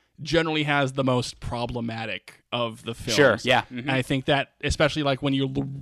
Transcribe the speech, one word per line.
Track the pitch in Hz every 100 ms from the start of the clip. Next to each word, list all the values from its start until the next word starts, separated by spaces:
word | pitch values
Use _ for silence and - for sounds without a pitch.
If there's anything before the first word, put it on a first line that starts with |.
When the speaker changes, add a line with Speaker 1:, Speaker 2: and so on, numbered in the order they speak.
| _ -
Speaker 1:
generally | 131 165 160 156
has | 147 143 131
the | 131
most | 131 123 - -
problematic | - 120 120 120 117 113 113 92 - - _
of | 123 117 113
the | 113
films. | 117 120
Speaker 2:
Sure, | 110 135 101
yeah, | 120 120
mm-hmm. | - 127
Speaker 1:
And | 135
I | 131
think | - 139 143
that, | 143 131 _
especially, | 143 - 151 156
like, | 139 135
when | 143
you | 135 135
l-, | 139 135 135